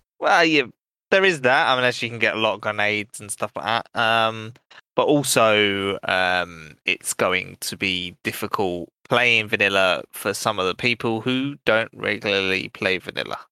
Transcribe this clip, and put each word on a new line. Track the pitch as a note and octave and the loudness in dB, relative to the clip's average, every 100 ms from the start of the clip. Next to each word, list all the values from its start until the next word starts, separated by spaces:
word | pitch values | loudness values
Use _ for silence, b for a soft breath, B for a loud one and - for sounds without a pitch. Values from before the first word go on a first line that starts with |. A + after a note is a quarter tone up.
| _ _ | _ _
Well, | D3 F#3 | 2 4
yeah, | E3 D3+ A#2+ - _ _ _ | 4 4 0 -6 _ _ _
there | G3 | 2
is | F#3+ E3 | 4 2
that, | B2 C3+ C3 B2+ | 4 4 4 2
unless | B2 A#2+ | 2 0
you | A#2+ | -6
can | A#2 | -2
get | A2 | 0
a | F#2+ | 2
lot | A2 | 0
of | G2+ | 0
grenades | A2 G#2 G#2 G#2+ G#2 - | -4 -2 0 -2 -6 -12
and | G#2 | -12
stuff | - A2 - | -8 -8 -6
like | |
that. | E2+ A2+ - - | -2 -2 -4 -2
Um, | A2+ A2+ A2+ A2+ A2 A#2+ _ B _ | 0 2 2 -2 -12 -16 _ B _
but | - | -2
also, | A#2 D3 C3+ - A2 G#2+ G#2 G2 G2 G2 | 2 2 2 2 4 4 2 0 -2 -4
um, | - F#2 F#2 F2+ F2 E2+ D#2 C#2+ | -2 0 2 0 -2 -8 -18 -10
it's | - F#2 - | -6 -4 -6
going | - G#2 F#2 F2+ F#2 | -2 0 0 -4 -12
to | - - | -12 -6
be | G2 F2+ F2+ - | -4 -4 -6 -8
difficult | - - G#2 - F#2+ F2 E2+ _ _ | -8 -6 -6 -2 -2 -4 -8 _ _
playing | A#2+ B2 A2+ G#2+ | 2 4 2 0
vanilla | G#2+ G2+ G2 F#2+ D#2+ - | 0 2 4 2 2 -4
for | - G#2+ | -6 -4
some | G2 - G#2 | -2 -2 0
of | F#2 | -2
the | |
people | F2+ B2 A#2+ A#2+ A2+ | 0 -2 -2 -2 -2
who | B2 C3 C#3 C#3+ | -2 -2 -4 -4
don't | - A2 A2+ | 0 2 0
regularly | G#2+ G#2 G#2 G#2+ G2 F#2+ F#2+ G#2 | -6 -4 -4 0 0 0 -2 -4
play | - G2 F#2 | -4 -2 -2
vanilla. | - - A#1 G#1 - | -4 -8 -8 -10 -14